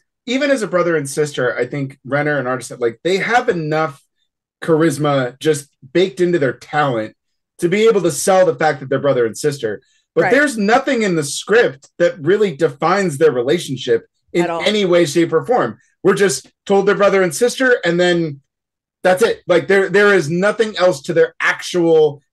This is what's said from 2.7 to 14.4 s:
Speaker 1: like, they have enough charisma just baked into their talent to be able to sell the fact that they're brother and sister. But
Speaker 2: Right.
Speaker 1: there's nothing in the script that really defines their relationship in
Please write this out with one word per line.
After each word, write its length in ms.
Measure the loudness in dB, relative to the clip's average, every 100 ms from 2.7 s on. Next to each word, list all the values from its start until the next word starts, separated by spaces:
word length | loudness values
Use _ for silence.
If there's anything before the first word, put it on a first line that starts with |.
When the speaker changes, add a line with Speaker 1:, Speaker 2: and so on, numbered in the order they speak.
| -4
Speaker 1:
like, 180 | -4 -4
they 140 | -4 -2
have 300 | 0 0 0
enough 540 | -2 -2 -2 -2 -6 _ _ _ _ _ _
charisma 760 | 0 2 2 0 0 0 -2 -2
just 280 | -2 -2 -4 _ -4
baked 280 | 0 0 0
into 180 | 0 0
their 140 | -2
talent 640 | -4 -6 -2 -2 -2 -6 -12 _ _ _ -6
to 100 | -2
be 180 | 2 4
able 120 | 2
to 80 | 0
sell 360 | -2 2 4 4
the 80 |
fact 260 | 2 -2 -2
that 80 | -4
they're 100 | -2
brother 280 | 0 0 0
and 100 | -2
sister. 460 | -4 -4 -6 -8 _ _ _
But 80 | -2
Speaker 2:
Right. 60 | 2
Speaker 1:
there's 260 | 2 2 0
nothing 440 | 0 2 2 -2
in 120 | 0 -2
the 60 |
script 640 | -4 -8 0 2 2 -2 _ -2
that 200 | -2 0
really 340 | -2 0 0 0
defines 640 | -4 -2 -2 0 -2 2
their 140 | 2
relationship 720 | 2 0 -2 -4 -8 -2 -2 -2 _ _
in 120 | -2